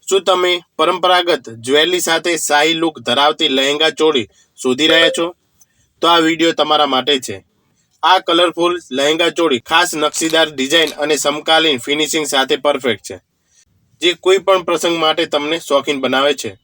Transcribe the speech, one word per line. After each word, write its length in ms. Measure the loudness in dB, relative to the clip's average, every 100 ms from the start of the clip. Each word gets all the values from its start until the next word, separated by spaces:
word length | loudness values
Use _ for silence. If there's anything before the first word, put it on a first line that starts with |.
| 0
શું 160 | -2
તમે 260 | 2 0 2 -2 -6 -2
પરંપરાગત 680 | -2 0 2 2 2 -2 -4 -14 -2
જ્વેલરી 400 | 0 2 -2 -2
સાથે 280 | -2 -2 -4
શાહી 360 | 0 2 2 0
લુક 160 | -2 -4
ધરાવતી 480 | -4 2 2 0 -2 0
લહેંગા 340 | 0 0 -2 2
ચોળી 280 | 2 2 -4 _ _ _
શોધી 300 | -4 0 2
રહ્યા 220 | 4 2 0
છો? 100 | -6 -6 _ _ _ _ _ _
તો 40 | 2
આ 160 | 4 2
વીડિયો 320 | 2 0 0
તમારા 300 | 0 2 2
માટે 220 | 0 0 -2 -4
છે. 100 | -14 _ _ _ _ _ _
આ 160 | 2 2 2
કલરફુલ 480 | 2 2 0 -2 -2 -6 -2
લહેંગા 340 | 0 0 0 0
ચોળી 240 | 0 0 0
ખાસ 260 | 0 0 -2
નકશીદાર 460 | -4 -2 -2 0 0
ડિઝાઇન 440 | -2 0 2 0 -2
અને 140 | -2 0
સમકાલીન 640 | 0 -4 0 2 2 -2 -4
ફિનિશિંગ 420 | -4 -2 -2 -2
સાથે 220 | -2 0 0
પરફેક્ટ 480 | 0 0 -2 -4 -8
છે, 100 | -16 _ _ _ _ _ _ _ _
જે 120 | -2 0
કોઈ 220 | 2 2 4
પણ 220 | 0 0
પ્રસંગ 320 | -2 -2 0
માટે 240 | 0 0 -2
તમને 300 | -2 -2 -6 0
શોખીન 340 | 0 0 -4
બનાવે 300 | -2 0 0 -2
છે. 160 | -8 -14